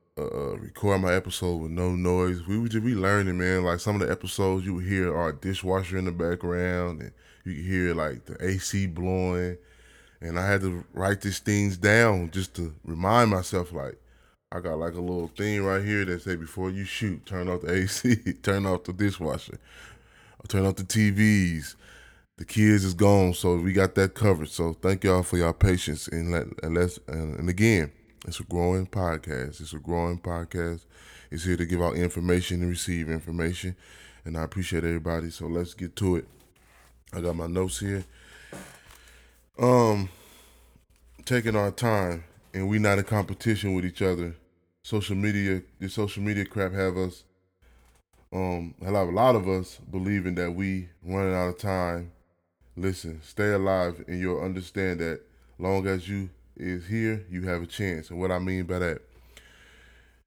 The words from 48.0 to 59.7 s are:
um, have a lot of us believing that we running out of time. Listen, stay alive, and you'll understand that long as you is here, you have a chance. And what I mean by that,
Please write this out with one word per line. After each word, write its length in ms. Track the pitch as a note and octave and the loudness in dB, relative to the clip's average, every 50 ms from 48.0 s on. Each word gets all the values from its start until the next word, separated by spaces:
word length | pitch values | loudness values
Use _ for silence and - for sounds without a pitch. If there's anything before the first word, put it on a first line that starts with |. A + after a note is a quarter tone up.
| _ _ _ _ _ - - | _ _ _ _ _ -8 -4
um, 400 | F#2 F#2 F#2 F2+ F2 E2+ E2+ - - F2 | -2 -2 -2 -2 -4 -6 -8 -12 -10 -4
have 240 | F#2+ G2+ G2+ F#2+ E2+ | -2 0 0 2 2
a 40 | |
lot 240 | F2 G#2 A#2+ C3 B2 | 2 4 6 6 6
of 120 | A2 F2+ F#2+ | 4 4 0
us 320 | F#2+ F#2 F2+ - - - - - | -2 -2 -2 -6 -12 -20 -18 -8
believing 420 | E2+ F#2 F#2 G2 G#2 G2+ F2+ F#2 F2 | -6 -4 -2 0 0 0 0 -2 -2
that 160 | F2 F2 F2 | -2 -2 -4
we 380 | F2 F2+ G2 F#2+ F#2+ F#2 F2+ E2+ - _ - | -2 -2 -2 -2 -2 -4 -6 -10 -16 _ -10
running 320 | E2+ F#2 G2 G2 F#2+ F#2 | -6 -4 -2 0 0 0
out 140 | F#2 F2+ F2+ | 0 0 -2
of 100 | F2+ - | -4 -4
time. 520 | - G2+ F#2+ F#2 F2+ F2 F2 F2 F2 E2+ - _ _ _ _ _ _ _ _ _ _ _ - | -4 -2 -2 0 0 -2 -2 -4 -8 -10 -16 _ _ _ _ _ _ _ _ _ _ _ -12
Listen, 460 | F2+ F2+ F#2+ F#2 - - E2+ D#2+ D#2 | -4 -2 -2 -2 -4 -8 -12 -12 -12
stay 300 | D2+ - - - G#2 G#2 | -14 -14 -4 -2 0 2
alive, 520 | G#2 G2 F#2+ F#2+ F#2+ F#2 F2+ F2 E2+ E2+ - - | 2 2 2 2 2 2 2 0 -2 -6 -10 -8
and 120 | F2 F2+ | -6 -4
you'll 220 | F#2 F2+ F2+ - | -2 -2 -2 -2
understand 580 | F2 F#2 F2+ F#2 F2+ - - G2+ F#2+ F#2 F2+ E2+ | -4 -4 -6 -6 -8 -8 -6 -4 -2 -2 -2 -2
that 220 | E2 E2 D#2+ - - _ _ _ _ _ _ - | -2 -4 -4 -6 -10 _ _ _ _ _ _ -6
long 260 | F2 F#2 G2 F#2+ F#2 | -2 0 0 0 0
as 240 | G2 F#2+ F#2 E2+ F#2 | 0 -2 -2 -4 -6
you 220 | G2+ G2 F#2+ F#2 - - _ _ _ | -6 -6 -6 -8 -12 -18 _ _ _
is 320 | - D#2+ F2+ F2+ F2+ E2+ F2+ | -10 -6 -6 -6 -6 -6 -4
here, 380 | G#2+ A2+ A2 A2 A2 G#2+ F#2+ F2+ | -4 -2 0 0 -2 -4 -6 -8
you 140 | F2+ F2+ F2+ | -8 -6 -4
have 200 | F#2 F2 E2+ F2 | -2 -2 -4 -4
a 40 | E2+ | -8
chance. 420 | - - G#2 F#2+ F2 D#2 D#2 - | -6 -4 -4 -2 -2 -4 -8 -10
And 100 | F2 F2 | -8 -4
what 120 | F#2 F#2 | -2 0
I 80 | F#2 F2+ | 0 0
mean 260 | F#2 F#2 F#2 F#2 F2+ | 0 -2 -2 -2 -2
by 140 | E2+ F#2 F2+ | -2 -2 0
that, 220 | F2+ E2+ D#2 - - - - - - - - - - - - - - - | 0 0 -2 -4 -8 -18 -20 -20 -20 -20 -20 -20 -20 -20 -20 -20 -20 -20